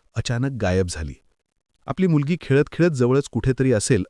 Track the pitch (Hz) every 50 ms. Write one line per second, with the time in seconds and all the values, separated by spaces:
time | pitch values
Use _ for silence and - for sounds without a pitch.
0 | _ _ - - - - 120 120 131 139 135 113 104 90 90 95 95 87 - 80
1 | 78 71 64 _ _ _ _ _ _ _ _ _ _ _ _ _ - - - -
2 | 185 180 160 147 143 139 180 165 - - 135 143 143 - - - 165 180 151 123
3 | 123 120 131 143 139 - - 117 - 131 127 - 131 131 120 104 - - 131 101
4 | -